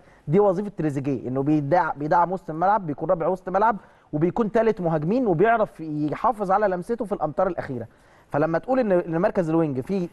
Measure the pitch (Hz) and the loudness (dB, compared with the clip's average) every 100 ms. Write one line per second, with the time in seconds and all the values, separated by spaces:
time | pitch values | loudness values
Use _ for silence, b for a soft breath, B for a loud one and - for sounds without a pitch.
0 | b b b 170 208 180 208 - 156 139 | b b b 2 4 2 -2 -4 -4 -2
1 | 135 131 117 131 139 156 139 175 160 139 | -4 -4 -4 -2 0 0 2 2 0 -2
2 | 151 175 170 185 - 156 180 208 175 143 | 0 2 2 -2 -8 -2 0 0 -2 -4
3 | 165 180 160 185 - 185 214 214 b b | -2 0 0 -2 -2 0 2 0 b b
4 | b 151 170 - 220 226 226 214 170 160 | b -2 0 0 0 2 2 0 0 0
5 | 156 240 240 160 214 233 202 - 160 151 | 0 0 2 2 4 2 0 -4 -8 -4
6 | 147 143 214 208 196 190 208 180 175 233 | -4 -2 -2 -2 0 2 2 -2 -4 -6
7 | 202 202 156 143 190 170 - 123 110 b | -4 -4 -4 0 -2 -2 -6 -8 -10 b
8 | b b b 143 156 165 196 262 226 180 | b b b -2 0 0 0 0 2 2
9 | 175 165 190 - 160 165 160 131 - 196 | 2 0 0 0 0 2 0 -2 -4 -4
10 | 175 | -4